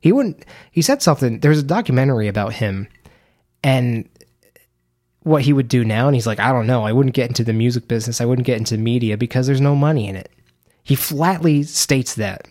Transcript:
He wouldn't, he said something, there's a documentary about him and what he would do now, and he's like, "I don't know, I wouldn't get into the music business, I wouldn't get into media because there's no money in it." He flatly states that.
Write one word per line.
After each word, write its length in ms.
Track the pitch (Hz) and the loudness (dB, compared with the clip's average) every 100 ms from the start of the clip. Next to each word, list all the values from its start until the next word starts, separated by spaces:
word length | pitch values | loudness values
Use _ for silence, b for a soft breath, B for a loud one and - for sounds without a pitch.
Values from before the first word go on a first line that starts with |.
He 120 | 160 | 4
wouldn't, 320 | 247 240 - - B B | 2 0 -4 -18 B B
he 100 | - | -2
said 220 | 160 277 | 0 2
something, 380 | - 143 127 113 | 2 2 0 0
there's 180 | 147 151 | 2 2
a 60 | |
documentary 640 | 139 185 - 127 135 123 104 | 0 -2 0 0 2 0 -2
about 240 | 101 104 | -2 -4
him 340 | - 107 98 98 _ b b b b b _ | -4 -4 -4 -8 _ b b b b b _
and 440 | 143 131 123 113 - _ _ _ _ _ _ _ _ _ _ _ | 0 0 0 -4 -8 _ _ _ _ _ _ _ _ _ _ _
what 180 | - 156 | 0 2
he 100 | 127 | 4
would 140 | 139 120 | 2 2
do 180 | 127 | 0
now, 220 | 110 110 131 | 0 2 2
and 80 | |
he's 120 | 135 113 | 2 0
like, 120 | 104 | 0
"I 140 | 110 | 0
don't 160 | 127 110 | 2 0
know, 160 | 123 | 0
I 80 | 107 | 2
wouldn't 240 | 117 135 123 | 2 2 0
get 120 | 120 | -2
into 140 | 123 | -2
the 100 | 117 | -2
music 360 | 110 117 120 - | 0 0 -2 -4
business, 320 | 117 113 113 | -4 -4 -4
I 40 | |
wouldn't 220 | 120 127 123 | -2 0 0
get 120 | 117 | -2
into 200 | 110 110 | -2 -2
media 380 | 113 123 113 104 | 0 0 -2 -2
because 320 | 120 127 127 | -2 -2 0
there's 120 | 135 | 0
no 140 | 143 | 2
money 320 | 143 147 156 101 | 2 2 0 -4
in 80 | |
it." 160 | 95 - _ _ _ _ _ | -8 -14 _ _ _ _ _
He 100 | - | -2
flatly 720 | 135 - 143 160 185 165 147 | -2 -2 -2 0 2 2 2
states 500 | 147 - - 135 123 | 0 -4 0 0 -2
that. 320 | - 101 98 - | -6 -6 -8 -16